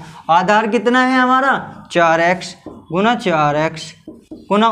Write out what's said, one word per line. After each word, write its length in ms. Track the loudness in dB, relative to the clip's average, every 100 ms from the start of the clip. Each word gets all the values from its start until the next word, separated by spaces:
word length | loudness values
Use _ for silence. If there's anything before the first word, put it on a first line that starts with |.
| -18 -18 0
आधार 360 | 0 4 0 2
कितना 360 | 0 0 2
है 140 | 2 2
हमारा, 680 | 2 2 2 -2 -4 -18 -4
चार 280 | 0 2 2
एक्स 320 | 0 -2 -6 -16 -20
गुना 480 | -20 -8 -2 0 0
चार 400 | -2 0 0 0
एक्स 340 | -4 -6 -16 -18 -20 -20 _ -20
गुना 260 | -4 0 2